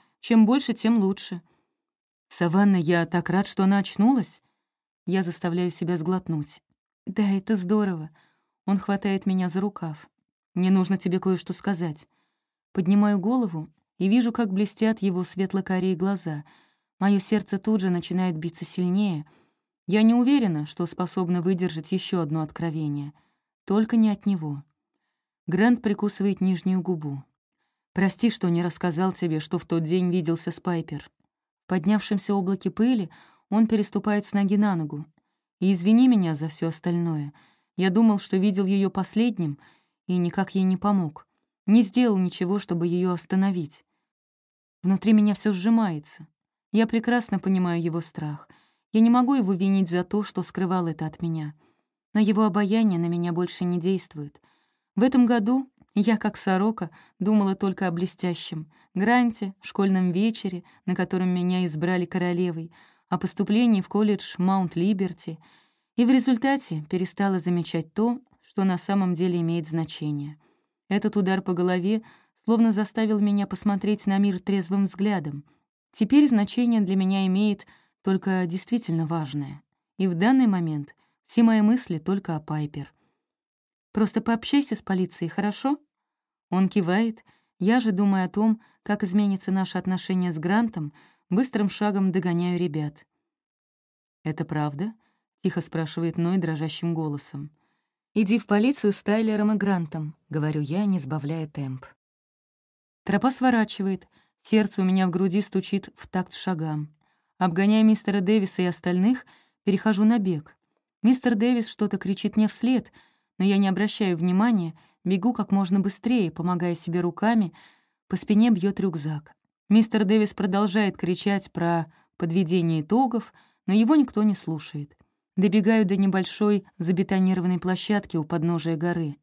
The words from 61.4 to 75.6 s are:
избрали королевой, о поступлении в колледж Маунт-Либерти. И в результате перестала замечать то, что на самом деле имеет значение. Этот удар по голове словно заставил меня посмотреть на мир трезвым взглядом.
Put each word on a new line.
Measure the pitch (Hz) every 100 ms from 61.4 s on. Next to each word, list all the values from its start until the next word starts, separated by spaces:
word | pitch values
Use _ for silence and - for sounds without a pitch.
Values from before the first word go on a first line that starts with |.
| 180 185 180
избрали | 156 170 185 175
королевой, | 185 180 175 180 160 165 - - _ _
о | 180
поступлении | 185 - 190 208 240 208
в | 180
колледж | 202 214 196 - -
Маунт-Либерти. | 185 190 180 165 180 202 185 170 - 160 _ _ _ _ _ -
И | 240
в |
результате | 269 254 233 269 277 - 160 151
перестала | 185 180 - 196 190
замечать | 170 175 165 170 160
то, | - 226 247 _ _
что | _ -
на | 190 180
самом | - 202 185
деле | 170 185 175
имеет | 165 170 156
значение. | 160 160 - 151 147 143 151 _ _ _ _ _
Этот | 196 208 208
удар | 185 190
по | 190
голове | 180 180 180 180 220 220 - _ _
словно | - 226 226
заставил | 202 208 - 220 214
меня | 202 202 196
посмотреть | 185 214 202 202 214 -
на | 196
мир | 202 180
трезвым | 190 196 170 196
взглядом. | 196 175 202 196 151 143 - _